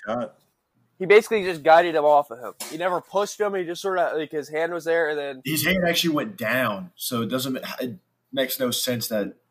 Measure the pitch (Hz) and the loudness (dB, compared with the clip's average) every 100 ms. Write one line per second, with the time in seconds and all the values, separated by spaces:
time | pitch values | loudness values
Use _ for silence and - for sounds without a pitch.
0 | - 120 117 - _ _ _ _ _ - | -6 -6 -6 -12 _ _ _ _ _ -4
1 | 185 208 220 226 185 165 147 160 175 156 | 6 6 6 -2 -2 0 6 6 6 4
2 | 147 147 143 117 113 - - 156 180 175 | 6 6 4 -6 -12 -10 -12 -4 -2 -2
3 | - 190 202 - 208 196 170 175 196 185 | -2 -2 -2 -2 -2 -2 -4 -6 -2 0
4 | 156 151 151 156 139 151 165 170 156 165 | 0 0 -4 -6 -4 -2 -2 -2 0 0
5 | 156 151 143 131 - 156 160 185 175 170 | 0 -2 -6 -6 -4 -2 0 0 0 0
6 | 170 147 113 92 110 127 120 98 90 - | 0 0 -4 -6 -2 0 0 -4 -10 -12
7 | - 120 110 131 135 127 - - 123 107 | -6 -4 -2 -2 -4 -6 -8 -8 -8 -8
8 | _ _ - 135 127 - 127 117 - 120 | _ _ -8 -4 -4 -2 -2 -2 -2 -4
9 | - 110 92 - _ | -2 -2 -4 -8 _